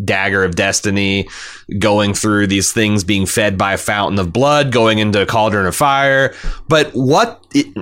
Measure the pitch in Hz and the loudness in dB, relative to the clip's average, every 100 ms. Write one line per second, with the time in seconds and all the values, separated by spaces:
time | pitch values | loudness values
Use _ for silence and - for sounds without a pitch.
0 | 98 98 98 98 92 85 98 95 104 101 | -4 -2 0 0 0 0 0 0 -2 0
1 | 98 98 92 - - - - 98 107 104 | 0 0 -4 -10 -18 -18 -10 -2 0 2
2 | 104 101 107 104 101 98 92 - 107 104 | 0 0 0 0 2 0 -2 0 0 0
3 | 90 101 95 - 104 95 98 95 - 104 | 0 -2 0 0 0 0 -2 -2 -2 -2
4 | 95 101 87 98 139 147 139 120 113 110 | -2 -2 -2 0 2 2 2 2 2 2
5 | 107 104 95 113 107 104 92 - 143 139 | 2 0 0 0 0 0 0 0 2 2
6 | 139 135 135 - - - - 156 147 117 | 2 2 0 -2 -6 -6 0 2 2 0
7 | 131 165 233 - - 143 - - | 2 2 2 -4 -4 -2 -2 -4